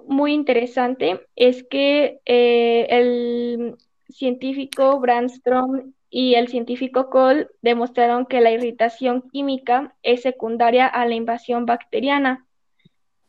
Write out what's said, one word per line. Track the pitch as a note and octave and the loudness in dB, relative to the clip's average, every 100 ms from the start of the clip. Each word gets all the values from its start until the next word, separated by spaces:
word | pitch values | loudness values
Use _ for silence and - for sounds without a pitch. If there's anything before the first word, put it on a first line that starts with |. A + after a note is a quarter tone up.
| - | -4
muy | C4+ D4 | -2 0
interesante | D4+ C#4+ A#3 A#3+ B3+ B3 C4 D4 F#4 - - | 0 0 0 0 -2 -2 -2 -4 -4 -8 2
es | B3 B3+ | 2 2
que, | B3+ C#4 C#4 D4 C#4 - | -4 -2 0 2 0 -2
eh, | - A#3+ A#3+ A#3 A#3 A#3 - | 0 2 4 4 2 0 2
el | B3 B3 A#3+ A#3+ A#3+ A#3+ A#3+ A#3 - _ _ - | 2 2 0 -2 -4 -4 -6 -8 -12 _ _ -20
científico | - C4 B3 C4 C4+ C4+ - C4+ C#4 | -6 -4 -4 -6 -6 -8 0 0 2
Brandstrom | B3 A#3+ B3 B3+ B3 B3+ B3+ C4+ C4+ - _ | 0 0 -2 -4 -2 0 -2 -6 -10 -20 _
y | B3 B3+ A#3+ | -4 2 2
el | B3 | 2
científico | B3 A#3 B3 C4 B3+ C4 | -4 -6 -6 -4 -2 0
Kohl | C4 C4 D4 - _ | 2 4 2 -2 _
demostraron | A#3 A#3 A#3+ B3 A#3+ A#3+ | -2 0 -2 0 0 0
que | B3+ B3+ | -2 2
la | A3+ | 2
irritación | A3+ A#3+ A#3 A#3 - C4 B3+ B3+ | 2 -4 -2 -2 -2 -4 -4 -6
química | C4+ C#4 C4 C4 B3 C#4+ _ | -6 -4 -4 -2 -2 -2 _
es | - B3 | -2 0
secundaria | C4 B3+ A3+ A#3 A#3 B3 B3+ | -2 -6 -6 0 2 4 2
a | A#3+ | 0
la | A#3+ | -2
invasión | A3+ A3+ A#3+ - A#3+ A#3 | -2 -4 -6 -4 -4 -2
bacteriana. | B3 - A3 C4+ C#4+ C4+ C4 _ _ _ _ _ _ _ _ | -4 -4 -4 -2 0 0 -4 _ _ _ _ _ _ _ _